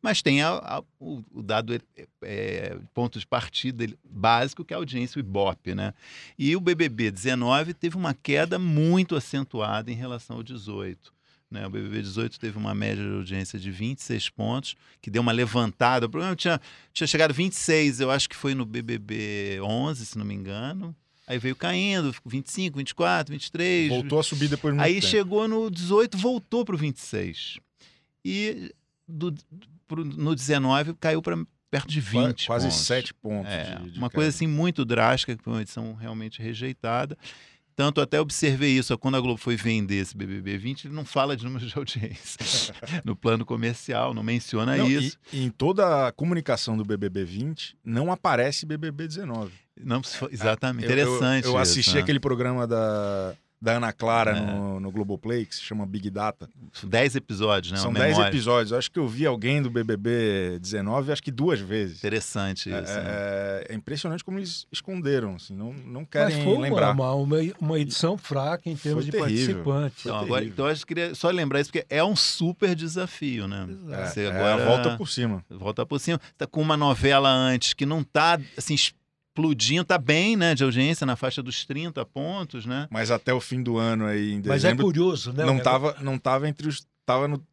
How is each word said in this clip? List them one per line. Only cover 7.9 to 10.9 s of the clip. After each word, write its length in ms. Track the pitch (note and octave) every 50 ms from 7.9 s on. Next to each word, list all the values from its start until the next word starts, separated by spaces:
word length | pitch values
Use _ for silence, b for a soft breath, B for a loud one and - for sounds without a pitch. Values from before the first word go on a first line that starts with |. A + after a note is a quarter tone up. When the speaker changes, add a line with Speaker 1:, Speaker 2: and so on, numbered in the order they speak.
| D#3+ F#3
Speaker 1:
uma 160 | F3+ D#3+ C3+
queda 440 | - _ - C#3+ D3 D#3 E3+ E3 E3+
muito 560 | F3+ F3 D#3 D3 D#3 D#3+ F3 F#3 F#3 E3+ E3+
acentuada 760 | D3 - - - C#3 C#3 - - A#2+ G#2+ G#2+ G#2+ G#2+ G#2+ A2+
em 40 | A#2+
relação 420 | A2+ B2+ B2+ B2 A#2 - - A#2+
ao 60 | A#2 A#2
dezoito. 720 | A2+ B2+ B2 G2 G2+ G#2 G2+ G2 F#2+